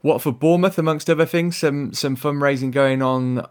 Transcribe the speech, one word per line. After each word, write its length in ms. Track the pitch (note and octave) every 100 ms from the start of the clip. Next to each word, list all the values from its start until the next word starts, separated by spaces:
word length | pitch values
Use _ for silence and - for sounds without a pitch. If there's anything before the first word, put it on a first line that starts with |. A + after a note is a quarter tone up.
Watford 380 | D3 B2 D3 B2+
Bournemouth, 380 | D#3 F3 F3+ F#3
amongst 320 | D#3+ D3+ -
other 160 | D#3+ D#3+
things, 320 | F3 F3 E3+
some, 340 | D#3 C#3+ C#3
some 240 | - C#3+ C3
fundraising 560 | D3 C#3+ C#3+ C3+ C3
going 300 | C3+ C3+ C3
on 440 | C3 C3 B2+ B2+ -